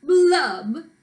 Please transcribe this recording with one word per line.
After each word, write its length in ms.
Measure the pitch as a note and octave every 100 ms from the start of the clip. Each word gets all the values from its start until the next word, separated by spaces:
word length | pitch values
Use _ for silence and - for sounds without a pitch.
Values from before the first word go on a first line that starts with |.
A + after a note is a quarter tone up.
Blub 800 | C#4 F4+ F4+ F4+ - F#3+ G#3 B3 E4 _